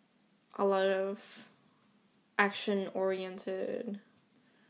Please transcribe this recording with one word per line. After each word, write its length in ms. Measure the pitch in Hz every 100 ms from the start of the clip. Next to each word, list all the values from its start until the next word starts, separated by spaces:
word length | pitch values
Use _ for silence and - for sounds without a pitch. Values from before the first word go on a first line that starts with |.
| _ _ _ _ _ -
a 80 | 202
lot 200 | 190 196
of 340 | 190 196 208 - - - - _ _ _ _ _ _ _ -
action-oriented 1600 | 202 - - 202 190 190 190 190 185 185 - 190 196 - 226 202 - _ _ _ _ _